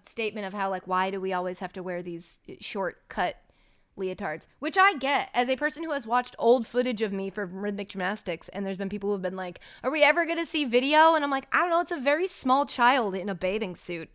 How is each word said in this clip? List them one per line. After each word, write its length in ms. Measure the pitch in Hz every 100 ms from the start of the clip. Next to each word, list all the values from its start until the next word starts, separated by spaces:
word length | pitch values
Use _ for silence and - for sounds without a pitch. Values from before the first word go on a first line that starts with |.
statement 440 | - - 220 214 190
of 60 |
how, 160 | 202 196
like, 180 | 185 185
why 220 | 185 190
do 80 | 196
we 140 | 190
always 260 | 180 180 180
have 140 | 185
to 100 | 196
wear 180 | 185 175
these 380 | 175 170 - - - -
short 480 | - 202 185 - -
cut 260 | - 175 - _ _ _ _ _ -
leotards, 500 | 185 185 185 156 - -
which 180 | 294 381
I 160 | 392
get 360 | 302 262 269 -
as 160 | 240 247
a 80 | 254
person 260 | 294 302
who 80 | 330
has 160 | 285 220
watched 280 | 247 247 -
old 260 | 233 254 226
footage 360 | 240 254 214
of 100 | 214
me 180 | 190 196
for 160 | 214 190
rhythmic 440 | 190 208 202 196
gymnastics, 580 | 190 185 214 - 165 -
and 160 | 202 196
there's 120 | 190
been 100 | 196
people 240 | 208 202
who've 100 | 202
been 140 | 180 185
like, 240 | 180 175 - -
"Are 80 | 254
we 120 | 302
ever 220 | 285 311 320
gonna 200 | 330 330
see 180 | 311
video?" 520 | 269 240 269 302 320 320
And 80 |
I'm 80 | 285
like, 160 | 269 -
"I 40 | 277
don't 120 | 349
know, 120 | 339
it's 100 | -
a 60 | 320
very 300 | 262 302 370
small 380 | - 254 269 285
child 480 | - 240 269 214
in 140 | 185 202
a 80 | 180
bathing 400 | 185 208 196 165
suit, 340 | - 175 160